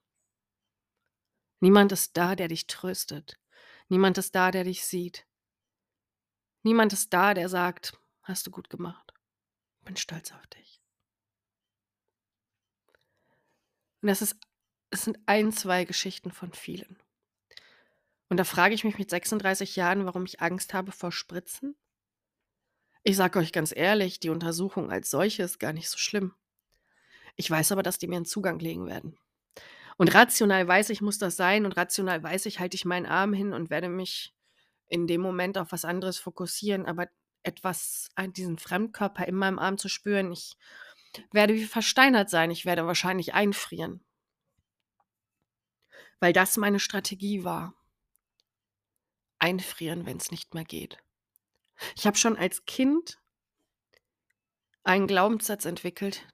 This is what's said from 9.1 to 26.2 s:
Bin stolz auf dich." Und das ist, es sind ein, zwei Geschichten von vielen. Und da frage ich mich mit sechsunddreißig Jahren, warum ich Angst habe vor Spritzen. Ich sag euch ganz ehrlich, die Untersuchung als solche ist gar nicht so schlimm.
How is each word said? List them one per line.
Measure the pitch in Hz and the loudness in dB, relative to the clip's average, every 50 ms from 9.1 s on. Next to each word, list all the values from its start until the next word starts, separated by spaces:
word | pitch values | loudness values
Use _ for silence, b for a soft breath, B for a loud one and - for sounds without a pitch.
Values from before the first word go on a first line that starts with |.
| - _ _ _ _ _ _ _ _ _ _ _ _ _ _ | -20 _ _ _ _ _ _ _ _ _ _ _ _ _ _
Bin | - 190 | -14 -10
stolz | - - - 165 160 - - - | -10 -8 -8 -10 -12 -14 -16 -18
auf | - - _ | -20 -20 _
dich." | - - _ _ _ _ _ _ _ _ _ _ _ _ _ _ _ _ _ _ _ _ _ _ _ _ _ _ _ _ _ _ _ _ _ _ _ _ _ _ _ _ _ _ _ _ _ _ _ _ _ _ _ _ _ _ _ _ _ _ _ _ _ _ _ _ _ _ _ _ - | -20 -20 _ _ _ _ _ _ _ _ _ _ _ _ _ _ _ _ _ _ _ _ _ _ _ _ _ _ _ _ _ _ _ _ _ _ _ _ _ _ _ _ _ _ _ _ _ _ _ _ _ _ _ _ _ _ _ _ _ _ _ _ _ _ _ _ _ _ _ _ 0
Und | 208 | 2
das | 196 - | 2 2
ist, | 214 - - - - - _ _ _ _ _ _ _ _ | 0 -4 -4 -6 -12 -20 _ _ _ _ _ _ _ _
es | - - - | -8 -6 -4
sind | 220 - - _ | -6 -6 -2 _
ein, | - 202 214 214 214 214 | 2 4 4 4 2 0
zwei | - - 185 180 185 180 | -2 -2 0 0 0 0
Geschichten | 175 185 - - 190 - - - 180 | -2 -4 -6 -6 -6 -8 -10 -12 -14
von | - - 190 175 - | -14 -12 -14 -16 -16
vielen. | - - - - 185 - - 185 - _ _ _ _ _ _ _ _ _ b b b b b b b b b b b b b b b b - | -14 -14 -12 -12 -12 -14 -18 -20 -20 _ _ _ _ _ _ _ _ _ b b b b b b b b b b b b b b b b 0
Und | 185 175 | 0 0
da | 180 | 0
frage | - - 185 175 202 226 | 0 2 4 4 4 4
ich | 214 - | 2 0
mich | 214 202 - | -2 -4 -4
mit | 190 - | -4 -4
sechsunddreißig | 175 175 - - 220 214 196 190 190 - 196 185 - | -4 -4 -2 -2 -2 0 0 0 0 0 -2 -4 -2
Jahren, | 190 180 175 190 202 196 | 0 2 2 2 2 0
warum | 180 180 180 185 | -2 -4 -6 -6
ich | 185 - - | -8 -6 -4
Angst | 170 170 180 185 - - - | -4 -4 -4 -4 -6 -6 -6
habe | 190 185 196 - | -6 -6 -6 -8
vor | - - 175 - | -8 -8 -8 -8
Spritzen. | - - - 170 180 - - - - 269 285 294 - _ _ _ _ _ _ _ _ _ _ _ _ _ _ _ _ _ _ _ _ _ _ _ _ - | -8 -10 -10 -10 -10 -10 -10 -12 -12 -10 -12 -12 -14 _ _ _ _ _ _ _ _ _ _ _ _ _ _ _ _ _ _ _ _ _ _ _ _ 0
Ich | 220 190 | 2 4
sag | 190 185 180 - | 4 4 4 4
euch | 196 160 160 - | 2 0 0 0
ganz | 175 156 - - | -2 -2 -2 0
ehrlich, | - 160 190 214 214 190 180 - - | 2 2 4 4 4 2 0 -2 -4
die | - 165 | -4 -4
Untersuchung | 160 170 170 165 165 170 190 190 - 190 165 - | -2 -2 -2 -2 -2 -2 -4 -4 -4 -4 -4 -2
als | - 95 - - | -4 -4 -4 -2
solche | - 135 185 214 208 - 180 | 0 2 2 2 0 -2 -4
ist | 175 - - | -4 -4 -6
gar | - 135 156 | -6 -6 -4
nicht | 165 - - | -6 -6 -8
so | - - | -6 -4
schlimm. | - - - 208 | -4 -4 -2 -4